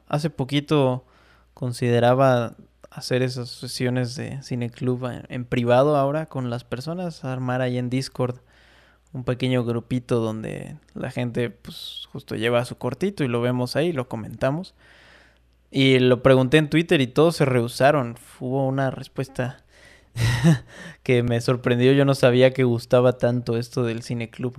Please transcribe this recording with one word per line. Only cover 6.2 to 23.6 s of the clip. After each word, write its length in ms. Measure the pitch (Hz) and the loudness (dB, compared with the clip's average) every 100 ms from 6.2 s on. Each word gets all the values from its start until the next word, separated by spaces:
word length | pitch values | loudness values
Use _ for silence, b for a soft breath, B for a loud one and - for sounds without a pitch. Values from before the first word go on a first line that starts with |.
| 156 | -6
con 220 | 135 123 | -8 -6
las 140 | 120 | -8
personas, 640 | - 120 160 175 180 160 135 | -8 -10 -8 -8 -8 -10 -8
armar 360 | 127 127 127 | -6 -4 -2
ahí 160 | 127 123 | -2 -2
en 120 | 123 | -4
Discord 480 | 131 131 - 123 123 _ b b b b b b | -4 -6 -6 -6 -6 _ b b b b b b
un 100 | 131 | -10
pequeño 400 | 123 123 127 127 | -6 -2 0 0
grupito 560 | 117 117 - 127 120 120 | 0 -4 -4 -6 -2 -2
donde 580 | 110 110 110 - - 151 _ | -2 -4 -8 -10 -12 -16 _
la 160 | - 127 | -12 -10
gente, 380 | - 123 113 120 | -6 -6 -4 -6
pues, 580 | - - - - - - | -6 -18 -16 -16 -16 -16
justo 240 | - - 104 | -16 -10 -4
lleva 300 | 113 120 117 | 0 0 -2
su 120 | - | -6
cortito 460 | 123 123 190 202 | -8 -4 -4 -2
y 40 | 135 | -2
lo 140 | 120 | 0
vemos 340 | 120 127 123 139 | 0 -2 -2 -2
ahí, 160 | 170 | -2
lo 160 | 147 120 | -2 -6
comentamos. 680 | 117 104 113 131 151 190 _ b b b b b b b _ _ | -8 -10 -4 -2 -2 -6 _ b b b b b b b _ _
Y 260 | 139 135 127 | 2 4 6
lo 220 | 127 123 | 4 4
pregunté 360 | 135 131 131 156 | 6 6 6 4
en 120 | 147 | 4
Twitter 320 | 156 170 170 | 0 2 2
y 60 | 123 | 2
todos 280 | - 165 160 | 4 2 4
se 100 | 139 | 0
rehusaron. 680 | 123 117 - 131 151 120 113 - - | 0 0 2 4 4 0 -6 -16 -12
Hubo 280 | 127 135 135 | -6 -2 -2
una 240 | 135 135 | 0 -2
respuesta 720 | 131 135 - 135 - 123 - _ B B B B B | -4 -10 -8 -8 -6 -6 -8 _ B B B B B
<laughs> 480 | 117 120 147 143 B B B B | 0 2 4 2 B B B B
que 200 | - 123 | 0 2
me 160 | 120 117 | 2 0
sorprendió. 520 | 120 123 123 120 127 | 0 0 0 4 6
Yo 100 | 139 139 | 6 4
no 100 | 135 | 4
sabía 360 | 131 123 131 | 4 6 4
que 100 | 127 | 4
gustaba 540 | 127 117 - 127 127 123 | 2 0 2 4 4 2
tanto 400 | 123 123 120 | 0 0 -2
esto 260 | 117 | -4